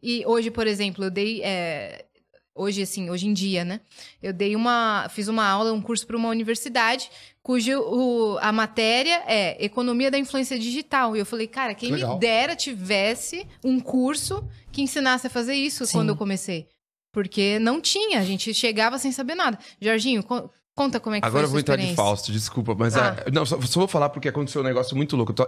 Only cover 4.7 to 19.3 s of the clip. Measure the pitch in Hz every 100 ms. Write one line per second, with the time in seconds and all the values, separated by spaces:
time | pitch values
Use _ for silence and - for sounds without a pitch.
4.7 | 240 226 202 151 220 202 220 202 196 220
5.7 | 220 208 220 - 226 226 226 220 233 285
6.7 | 240 226 240 - - - _ - 254 226
7.7 | 277 220 247 254 233 220 196 214 220 220
8.7 | 226 220 240 311 339 - 214 175 - 202
9.7 | 247 247 240 269 277 262 269 262 254 233
10.7 | 269 294 277 233 220 196 233 220 262 247
11.7 | 208 240 294 247 180 226 226 285 330 285
12.7 | 214 185 202 202 233 - 339 392 - 262
13.7 | 254 247 262 254 302 - 392 - - -
14.7 | - 269 302 262 254 254 240 233 277 277
15.7 | - 247 170 - 175 202 190 - 170 -
16.7 | _ _ _ _ 208 190 214 202 214 226
17.7 | 302 311 392 427 262 190 190 226 202 233
18.7 | 214 226 262 269 254 262